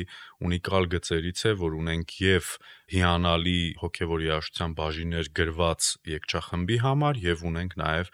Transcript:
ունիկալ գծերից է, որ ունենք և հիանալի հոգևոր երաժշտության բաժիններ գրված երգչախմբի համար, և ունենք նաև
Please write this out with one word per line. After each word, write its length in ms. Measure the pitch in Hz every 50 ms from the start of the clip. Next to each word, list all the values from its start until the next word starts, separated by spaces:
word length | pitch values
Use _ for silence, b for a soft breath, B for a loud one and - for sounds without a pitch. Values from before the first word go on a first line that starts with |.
| 87 B B B B B B
ունիկալ 520 | _ - 87 87 87 - - 95 95 92 85
գծերից 520 | 90 85 - - 85 82 80 90 90 -
է, 120 | - 113
որ 240 | 107 95 87 82 78
ունենք 360 | 78 82 82 82 82 82 - -
և 360 | - 92 95 95 87 - - - B B B B B B
հիանալի 760 | - - 92 92 87 87 87 87 87 85 85 85 90 90 87 85 82
հոգևոր 480 | 76 - - 85 - - 90 82 82 80
երաժշտության 540 | 80 80 78 78 78 - - - 90 85 80
բաժիններ 560 | 80 78 78 78 80 82 85 85 82 80 76
գրված 580 | - - 85 82 78 82 87 82 80 - - - - -
երգչախմբի 760 | _ - 80 78 - - - 85 - - - 87 87 90 117
համար, 420 | 120 120 135 135 147 147 147 143 117
և 240 | 90 87 85 80
ունենք 300 | 85 85 80 82 90 90 -
նաև 360 | - 78 78 78 82 87 -